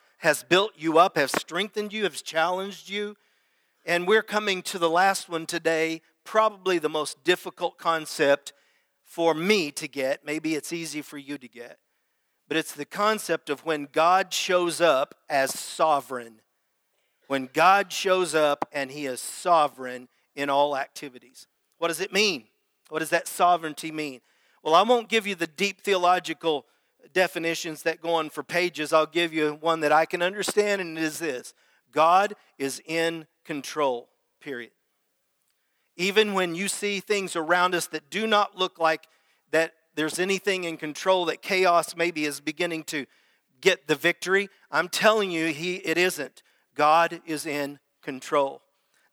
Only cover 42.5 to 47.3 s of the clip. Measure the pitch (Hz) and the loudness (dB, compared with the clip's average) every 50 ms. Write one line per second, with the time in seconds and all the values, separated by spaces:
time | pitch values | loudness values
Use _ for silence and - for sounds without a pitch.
42.5 | 156 - 175 170 165 160 151 - - 147 123 - _ _ _ _ _ _ _ _ | -4 -4 -4 -4 -4 -6 -8 -8 -8 -8 -8 -10 _ _ _ _ _ _ _ _
43.5 | _ _ - 190 180 - _ - 151 131 156 170 170 - - 180 190 196 202 190 | _ _ 2 2 2 2 _ -2 0 2 2 0 0 -2 -2 0 0 0 0 -4
44.5 | _ _ _ _ - 156 175 175 - - - 220 220 214 202 190 170 160 160 165 | _ _ _ _ -2 -2 0 -2 0 2 4 4 4 4 2 0 -2 -2 -2 -2
45.5 | 147 147 170 180 180 190 190 175 160 170 180 185 175 151 135 110 _ - _ _ | -2 -4 -4 -6 -6 -4 -4 -2 0 2 2 0 0 -4 -8 -12 _ -20 _ _
46.5 | _ _ _ _ _ - 147 151 156 165 170 165 175 165 - 160 | _ _ _ _ _ 2 4 6 6 6 4 2 -2 -8 -10 -8